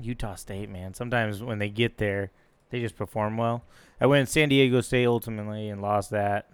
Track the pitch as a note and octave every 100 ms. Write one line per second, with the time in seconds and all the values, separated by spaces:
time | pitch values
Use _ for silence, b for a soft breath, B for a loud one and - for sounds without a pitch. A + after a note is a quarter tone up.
0 | A#2 B2 A2 F#2 - G2 G#2 F#2 F#2+ F#2
1 | A#2+ A#2+ G#2+ G2+ A#2+ G#2+ G#2 G#2 A#2 -
2 | G#2+ G2 G2 _ b b - B2 A#2 -
3 | G2+ A2 G#2+ A2+ A#2 A#2+ - b b b
4 | B2+ C#3+ B2+ D#3 D3 C#3 C3 B2 - B2+
5 | B2 A#2 A#2 G#2+ G#2+ G#2+ G#2+ G2+ G2+ G#2
6 | G2 G#2 G2+ G2+ -